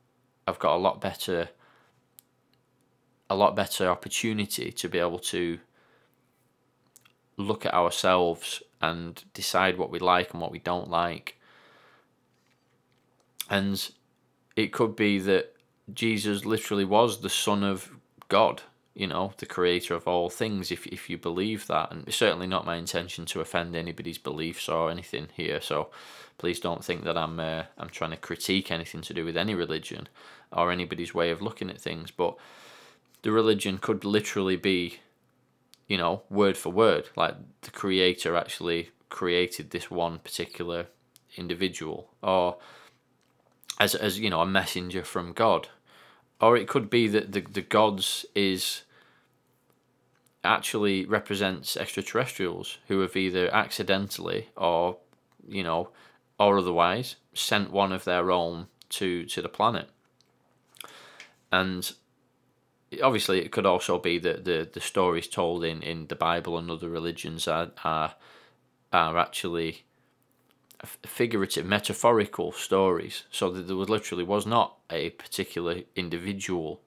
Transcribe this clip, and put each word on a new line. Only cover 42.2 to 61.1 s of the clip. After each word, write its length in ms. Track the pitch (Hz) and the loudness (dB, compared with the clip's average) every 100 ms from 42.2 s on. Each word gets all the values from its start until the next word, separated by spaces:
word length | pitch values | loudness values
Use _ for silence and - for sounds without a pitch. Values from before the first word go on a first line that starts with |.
or 360 | 98 95 90 87 - - - _ _ _ _ _ _ _ - - | 0 4 2 0 -10 -20 -20 _ _ _ _ _ _ _ -6 0
as, 160 | 101 - | 2 2
as, 240 | 107 92 | 0 -2
you 100 | 107 | 0
know, 120 | 82 | 0
a 40 | 92 | 2
messenger 580 | 95 90 92 90 92 | 2 0 -4 -6 -6
from 300 | 85 92 87 | -6 -6 -6
God. 360 | 85 113 85 - - _ - - _ _ - | 2 4 4 0 -16 _ -20 -20 _ _ 2
Or 160 | 113 120 | 4 6
it 120 | 98 | 4
could 220 | 143 104 | -2 2
be 180 | 120 110 | 2 4
that 240 | 107 101 | 2 0
the, 100 | 98 | -4
the 200 | - 101 | -4 -6
gods 640 | - 107 107 98 90 - - - | 0 4 4 2 -2 -4 -4 0
is, 480 | 98 92 - - - _ _ _ _ _ _ _ _ _ _ _ _ _ _ _ | 2 0 -2 -6 -10 _ _ _ _ _ _ _ _ _ _ _ _ _ _ _
actually 600 | 87 110 - 117 104 95 | 2 2 2 0 2 2
represents 720 | 92 104 - 98 98 90 64 - | 0 -2 0 -2 0 -2 -4 -4
extraterrestrials 1000 | 98 - 95 113 127 - 90 85 92 - - | -4 -6 -2 -2 -2 -2 -4 -4 -10 -12 -2
who 120 | 98 | 0
have 180 | 92 98 | 2 0
either 360 | 95 90 90 | 0 2 2
accidentally 960 | 110 - - 95 95 101 - 87 95 113 - | 2 0 -2 0 0 0 -6 -4 -4 -6 0
or, 420 | 87 85 87 90 _ _ _ _ - | 2 4 2 -2 _ _ _ _ -10
you 160 | 101 | -4
know, 260 | 87 82 95 - - _ _ - | -2 -2 -2 -10 -20 _ _ 4
or 200 | 104 101 | 6 6
otherwise 560 | 90 85 85 104 127 - _ | 4 4 4 2 -4 -12 _
sent 380 | - - 107 98 | -6 0 2 2
one 200 | 98 98 | 2 2
of 140 | 92 92 | 0 0
their 260 | 90 90 | 2 4
own 360 | 90 85 85 82 _ - | 2 0 -4 -10 _ -12
to, 380 | - 95 87 85 | -4 -2 -2 -4
to 160 | - | -6
the 80 | 85 | -6
planet. 400 | - 110 104 73 _ _ _ _ _ _ _ _ - - - - | 0 2 2 -6 _ _ _ _ _ _ _ _ -20 -20 -20 -20